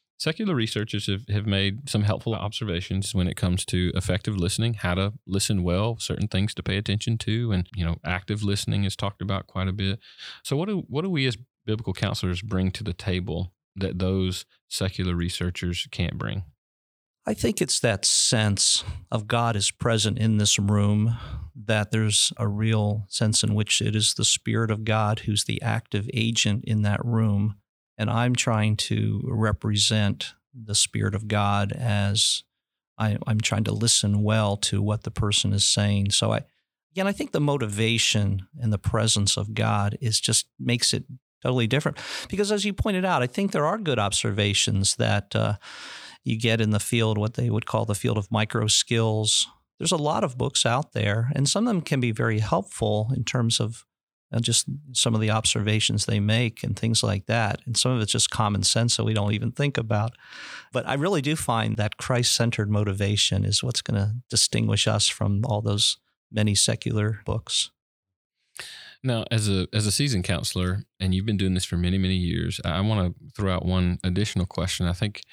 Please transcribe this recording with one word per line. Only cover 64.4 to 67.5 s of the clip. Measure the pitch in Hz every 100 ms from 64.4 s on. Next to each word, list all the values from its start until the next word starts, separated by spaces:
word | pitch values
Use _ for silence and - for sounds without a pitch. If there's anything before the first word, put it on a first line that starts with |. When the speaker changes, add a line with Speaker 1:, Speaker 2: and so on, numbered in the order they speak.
| - 117 110 107 -
Speaker 2:
us | 104 -
from | - 101 101
all | 110 104
those | 110 104 - - _ _ _
many | - 107 101
secular | - 110 - 110 107 107 -
books. | 107 -